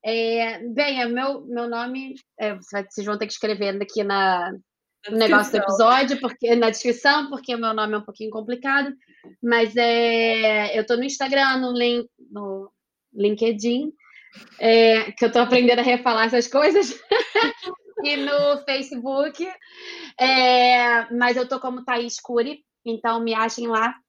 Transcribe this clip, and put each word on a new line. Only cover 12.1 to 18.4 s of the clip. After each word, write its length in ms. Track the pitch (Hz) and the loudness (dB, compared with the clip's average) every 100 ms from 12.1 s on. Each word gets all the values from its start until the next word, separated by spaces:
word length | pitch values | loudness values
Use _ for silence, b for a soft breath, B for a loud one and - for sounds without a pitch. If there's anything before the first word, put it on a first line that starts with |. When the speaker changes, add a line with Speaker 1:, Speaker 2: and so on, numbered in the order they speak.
| _ - | _ -18
Speaker 1:
no 400 | 202 202 196 196 _ _ _ _ | -14 -10 -10 -14 _ _ _ _
LinkedIn, 760 | 220 202 214 226 208 226 247 302 - B B B B B - | -2 0 2 -2 0 -2 -2 -4 -10 B B B B B -2
é, 500 | 226 226 226 220 214 | 4 6 8 6 0
que 140 | - | 0
eu 80 | 233 | 2
tô 80 | 254 | 2
aprendendo 400 | 254 254 247 247 | 4 4 4 4
a 20 | |
refalar 440 | 247 247 247 220 226 | 2 2 0 0 2
essas 200 | 247 233 | 0 0
coisas, 480 | 269 302 359 320 - - | 2 4 4 0 -6 -2
<laughs> 960 | 466 - 403 453 - 359 359 - - | -2 0 0 0 -2 -14 -14 -14 -8
e 120 | 294 285 | -4 -2
no 460 | 277 285 | 0 0